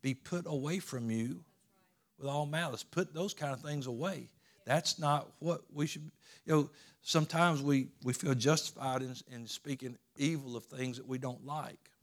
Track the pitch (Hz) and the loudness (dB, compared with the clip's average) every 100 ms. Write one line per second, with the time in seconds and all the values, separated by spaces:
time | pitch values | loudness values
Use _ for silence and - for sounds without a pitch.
0 | 135 131 - 175 175 147 143 180 - 131 | -2 -4 -4 -6 -2 -2 0 -2 -2 -4
1 | 117 113 117 175 - _ _ _ _ _ | 0 0 0 -4 -12 _ _ _ _ _
2 | _ _ 139 143 147 156 170 120 - - | _ _ -2 -2 0 0 -2 -4 -4 -2
3 | 185 156 196 - 147 131 147 147 127 120 | -2 -2 -4 -2 -4 -4 -4 -4 -4 -2
4 | 175 165 113 _ _ _ - 147 - - | -4 -4 -10 _ _ _ 0 2 2 0
5 | 151 147 - - 160 165 - 147 147 160 | 2 2 0 -6 -2 -2 -4 -2 -2 -2
6 | 156 _ - - - 156 143 - - _ | -12 _ -20 -18 4 4 4 -4 -20 _
7 | - 160 151 165 175 151 139 139 127 - | 2 2 4 4 4 6 4 4 2 -4
8 | 127 127 - 135 123 156 - - 131 131 | -2 0 2 4 6 4 2 -4 -2 -2
9 | 131 127 - 123 117 - - 135 131 120 | -4 -10 -12 -14 -10 -10 -6 -6 -6 -12
10 | _ - 143 160 135 117 - 135 127 123 | _ -2 0 0 -4 -10 -10 -4 -4 -4
11 | 127 131 131 123 135 151 127 - - _ | -6 -4 -4 -8 -8 -8 -8 -12 -20 _